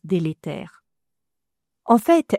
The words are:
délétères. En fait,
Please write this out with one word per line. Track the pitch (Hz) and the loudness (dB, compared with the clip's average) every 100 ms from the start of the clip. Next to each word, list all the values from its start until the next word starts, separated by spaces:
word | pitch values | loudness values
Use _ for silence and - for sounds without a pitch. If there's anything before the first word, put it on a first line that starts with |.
délétères. | 160 185 156 156 160 147 165 - _ _ _ _ _ _ _ _ _ _ | -4 -4 -2 -6 -10 -12 -14 -20 _ _ _ _ _ _ _ _ _ _
En | - 233 | 0 2
fait, | - 339 - | 4 2 2